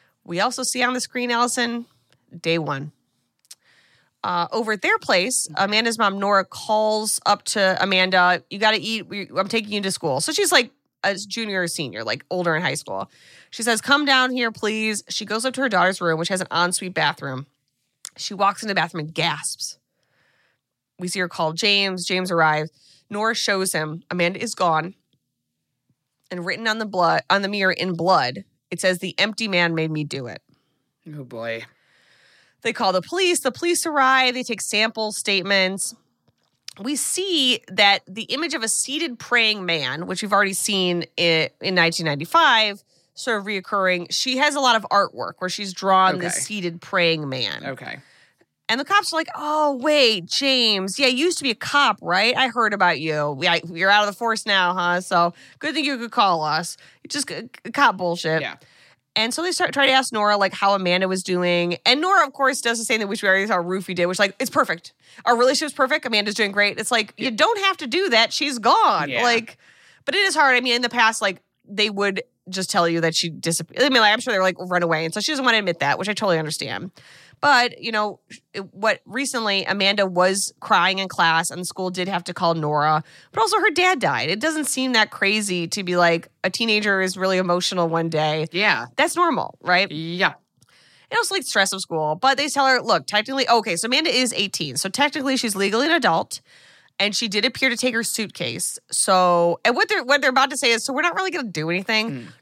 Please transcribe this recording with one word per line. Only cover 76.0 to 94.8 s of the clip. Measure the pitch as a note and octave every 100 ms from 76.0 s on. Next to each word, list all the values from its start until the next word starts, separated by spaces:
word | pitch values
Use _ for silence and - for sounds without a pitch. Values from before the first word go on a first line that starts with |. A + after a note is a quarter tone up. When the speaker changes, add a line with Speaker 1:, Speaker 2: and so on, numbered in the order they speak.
| F#3+
Speaker 1:
I |
totally | G3 G#3 E3
understand. | D3+ - A#2 G2 F#3 - - - - _
But, | D4 B3+ B3 -
you | A3+
know, | G#3+ G#3 - _ - _
it, | G3 F#3+
what | F#3+ G#3+ F#3+ -
recently | A3+ C#4 B3 G#3+ G3 -
Amanda | G3+ G3 G3+ F#3+
was | F3 F#3 G3 - -
crying | - F3+ F3+ F#3+
in | F#3
class | - E3 E3 F3
and | F3
the | F3+
school | - F#3
did | F3+ F3+
have | F3+ F3+
to | F3
call | F3
Nora. | E3 D3 D3+ D3+ D#3 - - _
But | -
also | A4+ G#4+
her | G#4
dad | D#4+ F4+ D#4+
died. | E3+ A#2+ C#3
It | G#3
doesn't | D#4 D#4 C#4
seem | C4 C4
that | A#3 G#3
crazy | - G3 G#3+ G3+ F3+ E3
to | G#3
be | F3+ F3
like, | E3+ E3+ - _
a | F#3+
teenager | - A3+ G#3 G#3 F#3+
is | F#3 F#3
really | F#3+ F#3
emotional | F#3 F3 - F#3 E3+
one | E3 E3
day. | D#3 D3+ D#3 D#3+
Speaker 2:
Yeah. | F3 G#3 B2 B2 -
Speaker 1:
That's | - E4+
normal, | E4+ G#3 - -
right? | - F3+ G3
Speaker 2:
Yeah. | D3+ E3 F3 F#3 - _ _ _ _ _ _ _
Speaker 1:
And | A#4
also, | -
like, | F#4+
stress | - G#3 F#3+
of | F#3+
school. | - E3 D3+ D#3+
But | C4 C4+
they | D4
tell | C#4+ C4+
her, | B3+
look, | A3+ E3+ C3+
technically, | G#3 A3+ C4+ B3
okay, | A#3 G#3+ E3+
so | A3+
Amanda | C#4 D#4+ B3
is | B3
eighteen. | - G3 - D3
So | B2